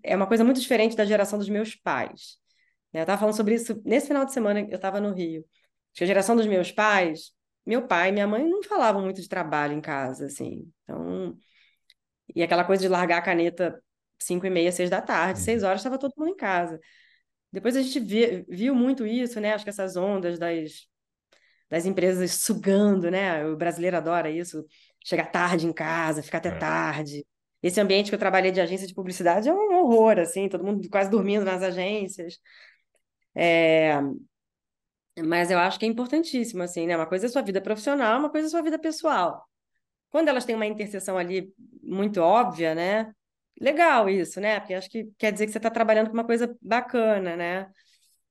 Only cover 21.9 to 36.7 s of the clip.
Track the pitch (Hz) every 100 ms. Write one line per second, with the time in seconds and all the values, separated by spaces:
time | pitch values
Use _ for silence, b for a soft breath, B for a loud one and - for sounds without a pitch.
21.9 | 190 180 185 180 - - 208 196 196 208
22.9 | 196 170 190 196 160 156 156 170 165 180
23.9 | 170 156 170 160 160 175 156 151 b b
24.9 | b - 165 156 175 175 175 165 160 156
25.9 | 165 160 151 - 165 170 165 156 160 160
26.9 | 151 151 147 - _ _ _ 180 190 196
27.9 | 196 202 208 190 190 185 185 170 190 196
28.9 | 190 185 180 170 180 240 381 415 359 294
29.9 | 233 226 185 165 190 196 185 190 208 175
30.9 | 196 196 214 196 208 190 185 185 180 185
31.9 | 214 190 - 170 - b b b b b
32.9 | b _ _ _ - 170 165 160 160 156
33.9 | 143 139 - - _ _ _ _ _ _
34.9 | _ _ - 160 170 175 180 185 196 220
35.9 | 226 247 311 330 254 233 185 175